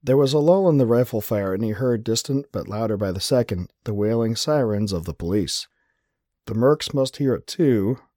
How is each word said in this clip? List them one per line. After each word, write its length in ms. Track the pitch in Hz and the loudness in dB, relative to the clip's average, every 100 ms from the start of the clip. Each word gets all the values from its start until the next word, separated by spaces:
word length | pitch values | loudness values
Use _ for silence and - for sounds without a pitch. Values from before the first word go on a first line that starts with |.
There 140 | - 135 | 2 2
was 160 | 135 | 4
a 60 | 147 | 2
lull 300 | 151 190 185 | 4 4 4
in 100 | 143 | 4
the 80 | 117 | 4
rifle 340 | 120 123 110 | 4 2 -4
fire, 340 | - 107 98 | -2 -2 0
and 80 | 95 | -2
he 80 | 110 | -2
heard, 320 | 107 127 117 | -2 0 0
distant 440 | 113 113 - 139 143 | 0 -4 -2 -4 -4
but 160 | 101 - | -10 -6
louder 300 | 107 113 104 | -4 -4 -2
by 160 | 101 | -2
the 80 | 92 | -4
second, 500 | - 127 117 92 87 _ | 0 0 0 -4 -8 _
the 100 | - | -8
wailing 400 | 104 104 117 113 | -2 0 0 -2
sirens 580 | 117 - 151 117 104 104 | -2 -2 0 0 0 -2
of 120 | 90 | -4
the 100 | 82 | -6
police. 540 | 78 85 104 85 - - _ _ _ _ _ _ _ - | -8 -2 -2 -2 -6 -10 _ _ _ _ _ _ _ -8
The 80 | |
mercs 380 | 110 127 151 - | 0 2 2 -2
must 260 | 139 131 - | -2 -2 0
hear 160 | 139 | -2
it 120 | 113 - | -2 -4
too 520 | - 151 113 98 131 _ | 0 2 4 2 -2 _